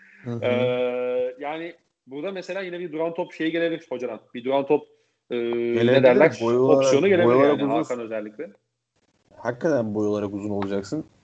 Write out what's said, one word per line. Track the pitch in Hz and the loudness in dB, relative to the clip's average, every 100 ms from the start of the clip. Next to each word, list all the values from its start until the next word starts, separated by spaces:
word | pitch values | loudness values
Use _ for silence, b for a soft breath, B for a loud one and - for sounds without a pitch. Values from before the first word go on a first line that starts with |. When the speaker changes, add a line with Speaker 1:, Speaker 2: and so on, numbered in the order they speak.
| b b | b b
Speaker 1:
Hı | 123 | -12
hı. | 117 123 | -6 -2
Speaker 2:
Ee, | 123 123 123 123 123 123 127 127 127 | 0 0 -2 -2 -4 -4 -4 -4 -6
yani | 143 160 170 - _ _ _ | -10 -10 -12 -16 _ _ _
burada | 139 151 | -12 -10
mesela | 190 175 185 | -10 -10 -10
yine | 180 175 | -8 -10
bir | 180 | -10
duran | 156 165 | -6 -6
top | 170 165 | -6 -10
şeyi | - 160 | -4 -4
gelebilir | 165 170 160 - | -2 -2 -4 -8
hocadan. | 123 123 110 _ | -8 -8 -10 _
Bir | 123 123 | -10 -2
duran | 139 139 | -2 0
top, | 147 - _ _ _ - | 0 -2 _ _ _ -8
e, | 120 | -4
Speaker 1:
Gelebilir. | 120 120 120 117 117 | -2 -2 0 2 4
Speaker 2:
ne | 131 | 6
derler? | 127 127 160 - | 6 6 4 4
Speaker 1:
Boy | 113 123 | 0 2
olarak, | 131 135 | 4 4
Speaker 2:
Opsiyonu | 135 139 190 | 6 4 4
gelebilir | 185 120 | 4 6
Speaker 1:
boy | 127 | 6
olarak | 143 143 | 6 4
Speaker 2:
yani | |
Speaker 1:
uzun. | 143 113 | 0 -2
Speaker 2:
Hakan | 107 123 | -4 -6
özellikle. | 110 110 107 107 170 _ _ _ _ _ _ _ _ - | -6 -8 -10 -12 -16 _ _ _ _ _ _ _ _ -10
Speaker 1:
Hakikaten | 120 123 170 135 110 107 | -8 -4 -2 0 -2 -2
boy | 104 | -2
olarak | 104 101 | -2 -4
uzun | 101 104 | -8 -6
olacaksın. | 101 98 101 98 156 - _ | -6 -4 -6 -6 -8 -10 _